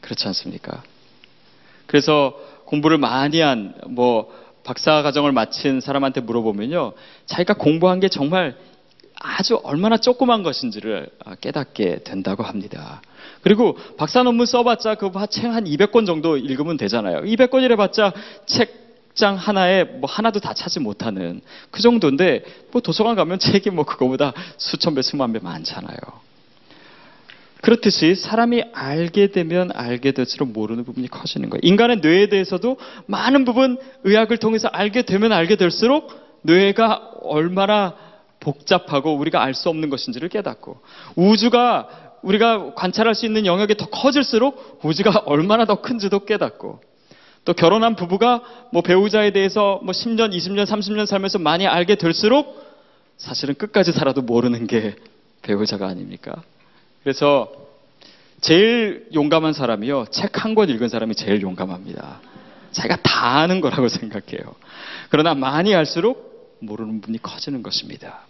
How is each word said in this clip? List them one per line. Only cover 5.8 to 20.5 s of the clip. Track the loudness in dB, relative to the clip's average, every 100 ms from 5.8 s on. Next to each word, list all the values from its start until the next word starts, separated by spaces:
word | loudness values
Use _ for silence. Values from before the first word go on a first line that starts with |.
사람한테 | -2 -2 -2 -4
물어보면요, | -4 -2 -2 -2 -4 -4 -4 -8 -20 -20 -12
자기가 | -4 -2
공부한 | 0 2 2 2 4
게 | 0
정말 | 0 -2 0 -2 -6 -20 _ _ _ _
아주 | -18 -10 -6 -2 -2
얼마나 | -2 -2 2 2
조그만 | 2 2 2 2
것인지를, | 0 -4 -6 -8 -6 -6 -8 _
아, | -20 -12
깨닫게 | -8 -8 -8 -4 -2 -2
된다고 | -8 -8 -6 -6
합니다. | -6 -8 -10 -14 -14 -18 -20 -20 -20 -2
그리고 | 2 4 4 0 -12 -6
박사 | 0 2
논문 | 4 2 2
써봤자 | 2 2 0 -2 -2
그 | -4 -4 -6
책 | -4 -4
한 | -4 -2
이백 | 2 4
권 | 4 2
정도 | 0 0 0
읽으면 | -2 -4 -2 -2
되잖아요. | -2 -2 -2 -2
이백 | -2 2 4
권이래 | 4 4
봤자 | 2 2 2 0 0 -16 -20 -6
책장 | -2 -2 -4 -20 _ _ 0 0
하나에 | 0 -2 2 4 4
뭐 | 0 -4 -8
하나도 | -2 -2 -2
다 | -6